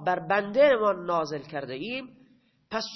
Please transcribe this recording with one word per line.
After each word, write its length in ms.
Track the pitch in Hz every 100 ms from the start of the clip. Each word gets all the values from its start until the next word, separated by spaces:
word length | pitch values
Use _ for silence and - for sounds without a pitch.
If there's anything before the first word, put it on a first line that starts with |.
| 147
بر 120 | 180
بندهمان 840 | 165 196 202 214 294 247 214 185
نازل 380 | 175 175 156 147
کرده 300 | 135 147 135
ایم، 440 | 131 196 254 254 - _ _ _ _ _
پس 120 | 220 220